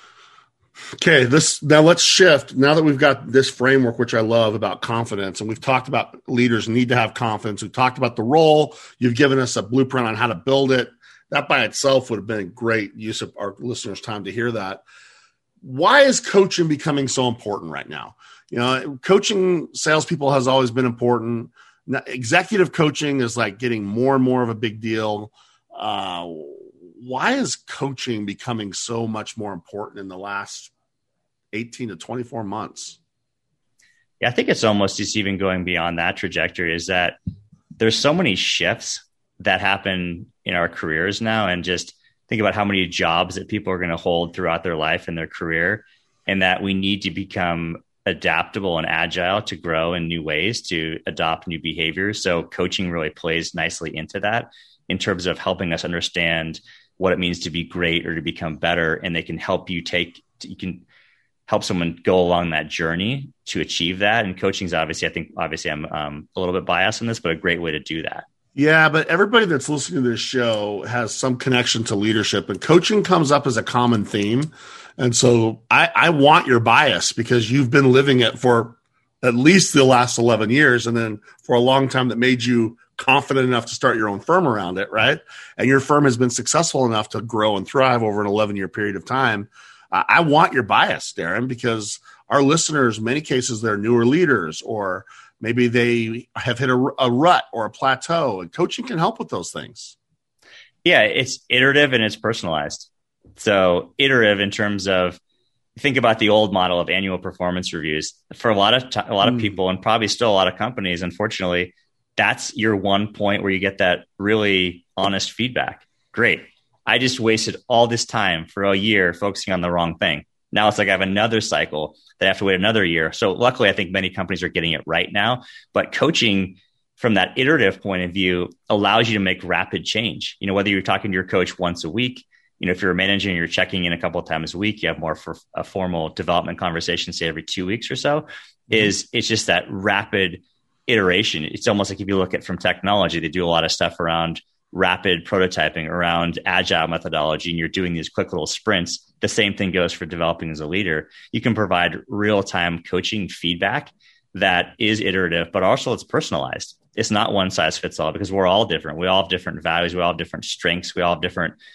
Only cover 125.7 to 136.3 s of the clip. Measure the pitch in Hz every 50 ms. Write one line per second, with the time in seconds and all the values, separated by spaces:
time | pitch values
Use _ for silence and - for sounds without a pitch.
125.7 | - 101 - - - - 135 156 165 - 123 107 98 95 92 92 - _ _ _
126.7 | _ _ _ _ _ - - 113 101 95 92 - - 131 131 143 165 139 107 95
127.7 | - - - 101 92 90 90 87 90 98 92 90 90 90 87 - - _ _ -
128.7 | 107 101 101 98 107 117 120 117 107 101 95 92 90 - - 87 87 87 90 -
129.7 | 101 85 - - - 107 117 95 - - - - - - 95 98 95 101 98 104
130.7 | 98 95 95 110 98 101 - 104 92 90 90 - 110 92 90 - - - 87 87
131.7 | 87 - - 80 85 117 123 123 127 - _ _ _ _ _ _ _ - - 90
132.7 | 90 - 101 92 87 92 95 98 101 95 101 98 90 85 85 82 - 92 92 -
133.7 | 98 90 87 87 85 82 92 85 82 85 - - 80 78 80 76 - 87 104 107
134.7 | 78 - 85 82 80 80 82 80 80 - - 82 80 - _ _ - 80 80 -
135.7 | - 98 92 90 87 82 80 78 - - 85 87